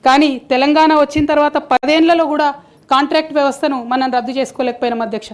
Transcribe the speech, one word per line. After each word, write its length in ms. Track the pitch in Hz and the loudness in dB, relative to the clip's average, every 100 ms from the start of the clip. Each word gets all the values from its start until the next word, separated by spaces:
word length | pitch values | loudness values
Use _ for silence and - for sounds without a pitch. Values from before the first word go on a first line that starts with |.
కానీ 340 | 262 277 302 262 | 4 4 2 -2
తెలంగాణ 560 | - 254 277 294 311 | -2 0 2 4 4
వచ్చిన 320 | 311 285 311 294 | 4 2 0 0
తర్వాత 300 | 294 294 294 | 0 0 -2
పదేళ్లలో 680 | - 254 254 311 330 339 | 0 0 2 2 2 2
కూడా 300 | 311 302 294 285 - - _ | 0 0 -2 -4 -18 -20 _
కాంట్రాక్ట్ 420 | 269 285 311 311 | 0 2 -2 -2
వ్యవస్థను 520 | 294 277 269 302 269 | 0 0 0 -4 -4
మనం 260 | 233 254 262 | -4 -2 0
రద్దు 200 | 247 226 | -2 -4
చేసుకోలేకపోయినాం 720 | 262 254 - 247 240 240 233 | -6 -6 -4 -4 -2 -4 -4
అధ్యక్ష. 260 | 226 208 - | -6 -8 -12